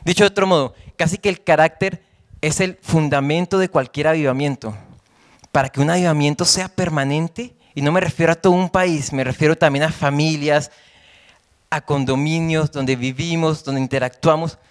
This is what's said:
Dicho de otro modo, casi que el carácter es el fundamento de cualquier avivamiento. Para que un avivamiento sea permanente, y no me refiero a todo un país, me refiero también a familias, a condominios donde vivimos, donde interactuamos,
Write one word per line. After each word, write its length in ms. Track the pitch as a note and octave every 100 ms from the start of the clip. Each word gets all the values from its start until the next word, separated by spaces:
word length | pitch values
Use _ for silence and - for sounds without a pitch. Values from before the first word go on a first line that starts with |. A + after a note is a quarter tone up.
| F3
Dicho 180 | F3+
de 60 | G3+
otro 160 | G3+ F#3+
modo, 300 | E3+ C3 - - -
casi 200 | D#3+ F3
que 120 | G3+
el 140 | F3+
carácter 600 | - D3+ D#3+ - F#3+ F3 _ _ _ -
es 180 | D3+ D3+
el 180 | F#3 F3+
fundamento 760 | - E3 D3+ C#3+ C#3 D#3+ F3+ F#3+
de 120 | F#3
cualquier 380 | D3+ B2+ D3 D3+
avivamiento. 680 | D#3+ C#3+ C3 D3 C3 A2+ G#2 - - _ _ _ _ -
Para 180 | C#3+ C3
que 120 | C3+
un 80 | D3
avivamiento 560 | F3 F3+ D3+ D3 D3 F3+
sea 220 | F#3 F#3
permanente, 880 | - F3+ D3+ C#3 D3 E3 - A#3+ - _
y 80 | -
no 100 | C#3+
me 100 | D3
refiero 320 | - - E3
a 20 | E3
todo 180 | F#3+
un 160 | F3+ F#3
país, 440 | F#3+ F#3 D#3 C3+
me 100 | C3+
refiero 340 | B2+ B2+ D3+ D#3+
también 260 | D#3+ C#3
a 80 | D#3
familias, 800 | - C#3+ C#3+ D#3+ D3+ D3 D3 C#3 - _ _ _ _ _ _ _ _ _
a 100 | D#3
condominios 880 | - C#3+ C3 C3 D3+ E3 E3 D#3 D3+
donde 260 | D3 C3 B2+
vivimos, 680 | B2+ B2+ E3 E3 D#3+ D#3
donde 180 | - C3+
interactuamos, 800 | C3 C#3 B2+ - E3 D#3 E3 - _